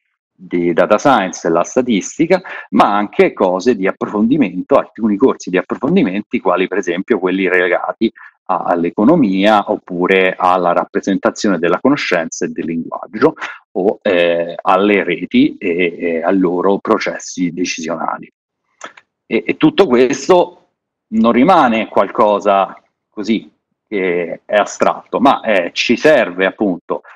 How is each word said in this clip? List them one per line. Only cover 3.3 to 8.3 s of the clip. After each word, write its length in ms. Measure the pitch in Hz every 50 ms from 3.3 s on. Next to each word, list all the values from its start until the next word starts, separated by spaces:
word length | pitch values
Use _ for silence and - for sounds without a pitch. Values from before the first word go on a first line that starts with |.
| -
cose 440 | - 107 92 90 92 95 120 123
di 100 | 101 95
approfondimento, 880 | 95 - - 120 113 92 104 107 117 135 160 131 95 87 90 90 - 139
alcuni 400 | 123 - - _ - 107 110 104
corsi 340 | 98 131 120 92 - - -
di 60 | 90
approfondimenti 840 | 90 87 - - 98 - 131 90 196 156 95 92 104 104 - - 113
quali 280 | - 92 90 90 92 87
per 100 | - 95
esempio 400 | 95 90 85 87 95 - 120 92
quelli 300 | 87 92 90 95 98 90
relegati 640 | 90 92 90 90 87 - 85 82 - - - 113 - - - -